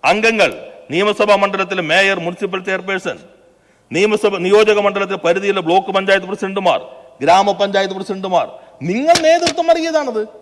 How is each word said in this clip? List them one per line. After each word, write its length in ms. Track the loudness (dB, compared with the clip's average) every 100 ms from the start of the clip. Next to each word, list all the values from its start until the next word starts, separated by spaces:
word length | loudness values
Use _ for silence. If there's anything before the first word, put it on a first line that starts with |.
അംഗങ്ങൾ, 640 | 2 2 2 2 0 -2 -16 -20 -6
നിയമസഭാ 440 | -2 0 0 0 2
മണ്ഡലത്തിലെ 460 | 0 -2 -4 -4
മേയർ, 380 | 0 2 2 0
മുനിസിപ്പൽ 400 | -6 -6 -8 -6
ചെയർപേഴ്സൺ, 560 | -6 -6 -4 -6 -6 -10 -14 _ _ _ _ _ _
നിയമസഭ 460 | -2 0 2 0 0
നിയോജക 420 | 2 4 4 4
മണ്ഡലത്തിലെ 380 | 2 -2 -4 -2
പരിധിയിലെ 440 | 0 0 0 -2
ബ്ലോക്ക് 300 | 2 0 2
പഞ്ചായത്ത് 360 | -2 2 0 0
പ്രസിഡന്റുമാർ, 520 | -8 -6 -2 0 0 -4 -18 -20 _
ഗ്രാമപഞ്ചായത്ത് 720 | 4 4 4 2 0 0 -2
പ്രസിഡന്റുമാർ, 540 | -4 -8 -8 -2 0 -2 -10 -20 -10
നിങ്ങൾ 380 | -6 -2 2 4
നേതൃത്വം 460 | 4 2 2 -2 2
നൽകിയതാണത്. 600 | 2 2 -2 -2 -4 -6 -10